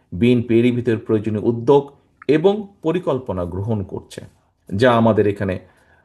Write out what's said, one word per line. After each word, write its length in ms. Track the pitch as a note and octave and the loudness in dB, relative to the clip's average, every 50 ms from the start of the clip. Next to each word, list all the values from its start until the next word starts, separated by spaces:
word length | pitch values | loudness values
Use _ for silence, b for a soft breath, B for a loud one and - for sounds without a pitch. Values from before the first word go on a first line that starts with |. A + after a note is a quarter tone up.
| _ _ - | _ _ -4
বিএনপি 460 | F2 A#2 A#2+ B2+ B2 A2+ A#2+ A2+ A#2 | 0 2 2 2 2 2 2 2 2
এরই 120 | A#2+ B2 | 4 2
ভিতরে 260 | A#2 A#2+ A2+ A#2 A2+ A2+ | 0 0 -2 -2 -2 -2
প্রয়োজনীয় 460 | - - A2 G#2+ G2+ A2 G#2+ G#2 F#2 | -2 -2 -2 -2 0 -2 -4 -2 -2
উদ্যোগ 520 | A2+ A#2 A#2 A#2 B2 C#3 C#3+ C#3 - - _ _ _ _ _ - - | -2 -2 0 2 4 4 4 2 0 -10 _ _ _ _ _ -2 0
এবং 400 | C#3+ D#3 D#3+ G3 G3+ G#3+ G3+ - - _ | 0 2 4 2 0 0 -4 -12 -16 _
পরিকল্পনা 640 | - D#3+ E3 F3+ F3 E3+ C#3+ B2+ - - F#2+ F#2 F2 | -6 -4 -4 -2 -2 -4 -4 -4 -4 -6 -6 -6 -6
গ্রহণ 380 | F2 E2+ F#2 G2+ A2+ A2+ G#2 F2+ | -6 -6 -6 -4 -4 -4 -4 -6
করছে, 380 | - - - - _ - - - - _ _ _ _ _ _ _ - - | -8 -10 -14 -14 _ -18 -18 -18 -18 _ _ _ _ _ _ _ -10 -2
যা 160 | G2 B2+ B2+ | 2 2 4
আমাদের 360 | A#2+ A#2 A2+ A2+ G#2+ G#2 G2+ G#2 | 4 4 4 4 4 4 2 0
এখানে, 320 | G2 - G#2+ F#2+ F#2 F#2+ - b b b b b b b b | 0 -2 -4 -4 -4 -6 -10 b b b b b b b b